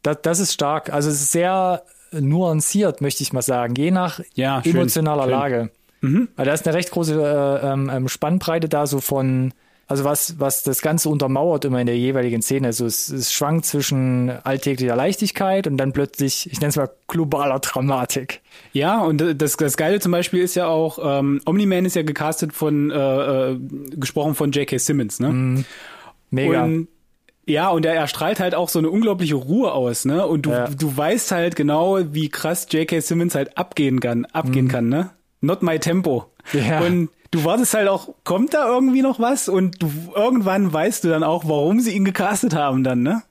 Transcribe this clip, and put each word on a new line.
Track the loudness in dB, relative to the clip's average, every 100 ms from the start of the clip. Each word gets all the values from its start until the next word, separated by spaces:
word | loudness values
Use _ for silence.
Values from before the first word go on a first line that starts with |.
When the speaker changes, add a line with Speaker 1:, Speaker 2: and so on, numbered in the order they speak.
| -2
Speaker 1:
Das, | -2
das | 0 0
ist | -2
stark. | -2 0 -2 -2
Also | -2 -2
es | -2
ist | 0
sehr | 0 0 2 0 -2 -6 _ _
nuanciert, | -4 0 2 2 0 0 2 0 0
möchte | -4 -4
ich | -4
mal | -4
sagen, | 0 0 0
je | 0 0
nach | 2 0 -6 -10
Speaker 2:
Ja, | -4 -2 0
schön, | 2 2
Speaker 1:
emotionaler | 2 0 0 0
Speaker 2:
schön. | 2
Speaker 1:
Lage. | 0 0 -2 -4 _ _ _
Speaker 2:
Mhm. | 0 0 0 -2
Speaker 1:
Also | 0
da |
ist | 0 0
eine | -2
recht | -2
große, | -2 0 0 2 2 2 0
äh, | 0
ähm, | -2 -2
ähm, | -2 -4
Spannbreite | -2 0 0 0 -2 0
da | 0 0
so | -2
von, | -2 -2 0 0 -2 -6 _ _ _
also | -2
was, | 0 0 -2 -2
was | -2 0
das | -2 -2
Ganze | 0 0 0
untermauert | 0 0 2 2 0
immer | 0 0
in | 0
der | 0
jeweiligen | 0 0 0 -2
Szene. | -2 0 0
Also | 0 -2
es, | -2 -4
es | -4 -4
schwankt | -2 0 0 0
zwischen | -2 0 0 0 0 -2 -4
alltäglicher | -4 -2 -2 0 0 2
Leichtigkeit | 0 0 -2 0 0 2 0
und | 0
dann | 0
plötzlich, | 0 -4 -2 -2 -2 -6
ich | -2
nenn's | -2 0
mal, | -2 -6 _
globaler | -2 0 0 0 0
Dramatik. | -2 -2 0 0 0 -4 -6 -12 _ -20 -6
Speaker 2:
Ja, | -2 2 2
und, | 2 2
äh, | 0
das, | 0 -2 0
das | -2 0
Geile | 0 2
zum | 2
Beispiel | 0 0 0
ist | 0
ja | 0 2
auch, | 2 0 -2
ähm, | -2 0 2 0 0
Omni-Man | 2 2 2
ist | 2 0
ja |
gecastet | -2 -2 -4 -2 -4
von, | -2 0 2 0
äh, | 0 0 2 0 0 0
äh, | -2 -8 -12 -12 -8
gesprochen | -4 -2 -2
von | 0 0
J | 0 -2
K | -2
Simmons, | 0 0 -2 -2
ne? | 0
Speaker 1:
Mhm. | 0 2 0 -2 -10 -20 -20 -20 _ _
Mega. | -2 2 2
Speaker 2:
Und, | 2 0 -4 _ _ _ _ _ -2
ja, | 0 2
und | 2 2
er, |
er | 0 -2
strahlt | -2 -2 0
halt | 0 0
auch | -2
so | 0
eine | 0
unglaubliche | 2 0 0 0 -2
Ruhe | 0 0 2
aus, | 0 0 0
ne? | 0 0 2
Und | 0 0
du, |
Speaker 1:
Ja. | 0 -2
Speaker 2:
du | -2 -2 0
weißt | 0 0 0
halt | 0 0
genau, | 0 0 2 2 2 0
wie | -2 -4
krass | -4 -4 -4 -2
J | -2 0
K | -2
Simmons | 0 0 0 0
halt | -4 -4
abgehen | -6 0 0 2
kann, | 0 -2 -2
abgehen | -4 0 2
Speaker 1:
Mhm. | 2
Speaker 2:
kann, | 2 0
ne? | 0 -2 _ _ _
Not | -2 0
my | 0 0
tempo. | 0 0 2 -2 -4 _ -4
Speaker 1:
Ja. | -2 2 2
Speaker 2:
Und | 2 2 0 _ -4
du | 0
wartest | 2 2 2
halt | 2 2
auch, | 2 -4 -14
kommt | -2 0 2
da | 2 2
irgendwie | 4 4 4
noch | 2 2
was? | 0 0 0
Und | 2 0 0
du, | -4 -4 -6 0
irgendwann | 2 2 2 2 2
weißt | 2 0 0
du | 0
dann | 2
auch, | 2 0 0
warum | 0 2 2
sie | 2
ihn | 0
gecastet | 0 0 -2 0 0
haben | 0 0 2
dann, | 2 2
ne? | 0 -2 -6